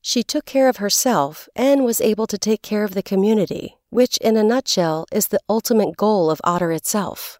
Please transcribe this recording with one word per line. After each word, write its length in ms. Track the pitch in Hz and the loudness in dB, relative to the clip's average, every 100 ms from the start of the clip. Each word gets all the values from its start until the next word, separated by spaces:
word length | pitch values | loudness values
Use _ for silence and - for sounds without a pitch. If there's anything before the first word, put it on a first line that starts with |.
She 220 | - 247 | -2 -4
took 220 | - 302 - | -2 -6 -2
care 240 | 269 262 | 2 2
of 80 | 240 | 2
herself 720 | 202 - 262 196 139 156 - - | -2 0 2 2 0 -4 -14 -2
and 280 | 262 277 | 2 4
was 160 | 254 226 | 2 2
able 280 | - 214 220 | 0 0 -4
to 100 | 202 | -4
take 240 | 214 220 | -2 -2
care 220 | - 214 | -2 -4
of 100 | 208 | -2
the 100 | 190 | -4
community, 720 | - 190 202 220 175 - - _ _ | -2 0 2 2 0 -4 -10 _ _
which, 280 | 226 247 - | 2 2 2
in 200 | 226 220 | 2 4
a 60 | |
nutshell, 600 | 214 254 - - 170 156 - | 2 2 0 0 0 -2 -4
is 160 | 214 - | -4 -2
the 140 | 202 - | -2 0
ultimate 480 | 220 - 220 185 175 | -2 2 2 0 0
goal 320 | 208 208 160 | 0 2 2
of 120 | 156 | 0
Otter 280 | - 175 175 | 0 0 -2
itself. 680 | 160 - 214 180 - - - | -2 -2 -4 -4 -8 -16 -18